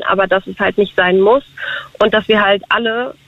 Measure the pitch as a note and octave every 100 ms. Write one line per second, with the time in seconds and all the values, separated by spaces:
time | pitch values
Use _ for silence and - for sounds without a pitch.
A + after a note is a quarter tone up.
0 | - F#3+ F#3+ F#3+ F#3+ F#3+ F#3+ F#3+ G3+ -
1 | F3+ F#3+ G3 C4 - - - - - -
2 | G#3 G#3+ G3+ G#3+ G3+ G3+ - G#3 A#3 A3+
3 | B3+ -